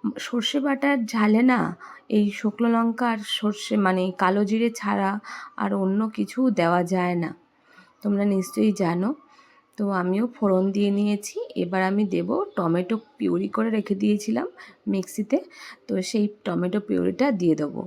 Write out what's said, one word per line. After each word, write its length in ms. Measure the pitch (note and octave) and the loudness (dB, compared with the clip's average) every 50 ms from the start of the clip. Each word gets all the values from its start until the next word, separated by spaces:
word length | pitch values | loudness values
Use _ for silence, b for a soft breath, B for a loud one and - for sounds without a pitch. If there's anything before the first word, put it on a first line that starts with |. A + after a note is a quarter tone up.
| - G#3+ - - | -4 -6 -6 -6
সর্ষে 400 | - - - A#3+ G#3+ - - C#4+ | -10 -4 -4 -2 -2 0 -2 0
বাটার 380 | C4+ C#4+ C#4 C4+ C#4 C#4+ C#4+ C4 A3+ | 0 0 0 0 2 0 2 0 0
ঝালে 360 | G#3+ - A3+ G#3+ G#3+ G#3+ A3+ | -2 0 2 4 4 6 6
না 340 | A#3+ B3+ B3+ A3+ E3+ E3 F3 B B B B B B _ | 6 4 4 4 0 -2 -4 B B B B B B _
এই 220 | A3 G#3+ G#3 G#3 | 2 2 2 2
শুকনো 380 | G3+ - - G#3 G#3 - A#3 A#3 | 0 -2 -4 -4 0 2 2 2
লঙ্কা 380 | A#3 A3+ A#3 A#3 A3+ A3+ B3 A#3+ | 4 4 2 0 0 0 0 0
আর 120 | A3+ A3 G#3 | 0 -2 -4
সর্ষে, 520 | - - - - G#3 G#3 - - - A3 | -6 -6 -2 -2 -2 -2 -4 -4 -2 0
মানে 260 | G#3 G3 F#3 F#3 F#3 F#3 F#3 F3+ | 2 4 4 2 2 0 -2 0
কালো 260 | - G3 F#3 F#3+ G3+ G#3 | 2 2 2 4 2 2
জিরে 260 | G3 A3 A3 A#3 A#3 | 2 2 0 0 0
ছাড়া 500 | A#3 - - G3 G#3 G3 G3 F#3+ G3+ G#3+ B B B B B B B | -2 -4 -4 -2 0 0 0 0 -2 -4 B B B B B B B
আর 140 | - G#3 G3 G3+ | -6 -4 -2 0
অন্য 260 | G3 F#3+ F#3+ G3 G#3 A3 A3 | 0 0 0 0 0 0 -2
কিছু 300 | A3 A3 G#3 G3 - B3 C4 B3+ | -2 -4 -4 -4 0 0 2 2
দেওয়া 320 | G#3 F3+ E3+ E3 F3 F3+ | 2 4 2 4 4 2
যায় 320 | F3+ F3 F#3 F3+ F3+ F3+ F3+ | 2 2 0 0 0 0 0
না, 160 | F3 E3 - - - _ _ b b b b b b b b b b | -2 -2 -4 -8 -14 _ _ b b b b b b b b b b
তোমরা 220 | - G#3 G3+ G3 G3+ | -4 -2 -2 0 0
নিশ্চয়ই 480 | G#3 G3 F#3+ F#3 - - G#3+ G#3+ G#3+ | 2 0 0 -2 -2 0 2 2 2
জানো। 420 | G3 G3+ F#3+ E3 E3+ F3 F#3+ A3+ D4+ - b b b b b b b b b b _ - | 2 2 0 0 0 0 0 -2 -4 -6 b b b b b b b b b b _ -4
তো 60 | G#3 G3+ | -4 -2
আমিও 340 | G3 F#3 F3 F3+ F#3 G3+ A#3 | 0 0 0 0 0 0 0
ফোড়ন 380 | A#3+ A#3 - A3 G3 F#3 F#3 F#3+ G3 | -2 -2 0 2 4 4 4 2 2
দিয়ে 180 | F#3+ G3+ G3+ G3+ | 2 2 2 2
নিয়েছি। 460 | G3+ G3+ G#3 G#3 G#3 G3+ G#3 - - G#4 B4 - - | 2 2 2 2 0 -2 -4 -8 -8 -8 -10 -6 -4
এবার 280 | - F3+ F3 F#3 F#3+ | -4 -4 -2 0 0
আমি 200 | F#3 F#3+ G3 G#3 G#3+ | 0 2 2 0 0
দেব 240 | F#3+ F3+ E3+ F3 F#3 B3 E4+ G4+ G4+ - | 0 0 -2 0 0 -2 -2 -2 -4 -4
টমেটো 400 | - E3+ E3 E3 F3 F3+ F3+ A3+ A3 - _ _ _ | -2 0 2 2 0 0 -2 -4 -6 -6 _ _ _
পিউরি 300 | A3 F#3 E3+ F3 G3 G3+ | -2 -2 0 0 -2 -2
করে 220 | - A3 A3 A3+ | -2 -2 -2 0
রেখে 240 | A3 G#3+ G3+ - G3+ | 0 -2 0 -2 -2
দিয়েছিলাম 520 | G3 G#3 G#3+ G#3 G#3 - A3 A3 B3 F4+ - - B B B B B _ G#3 | 0 2 2 2 0 0 -2 -2 -2 -4 -6 -10 B B B B B _ -2
মিক্সিতে, 500 | G3 F#3+ F3+ - - - G#3 - C4 F4 - B B B B B B B _ | -2 -2 -2 -4 -6 -8 -2 0 0 -2 -2 B B B B B B B _
তো 60 | - - F#3+ | -4 -4 -4
সেই 220 | F#3 - - A3 G#3 G#3 G#3 _ _ | -2 -2 0 0 0 0 -2 _ _
টমেটো 360 | G3+ F3 E3+ F3+ F#3 F#3+ G#3 | -4 -2 0 0 0 -2 -2
পিউরিটা 460 | G#3 - G3+ F3+ F3 F#3 F#3+ - B3+ C#4+ | -2 0 0 0 0 0 0 2 0 0
দিয়ে 240 | A#3 F#3 F3+ E3 D#3 | 2 2 2 2 2
দেব। 200 | D#3 D3+ D3 - - - | 2 0 -6 -6 -8 -10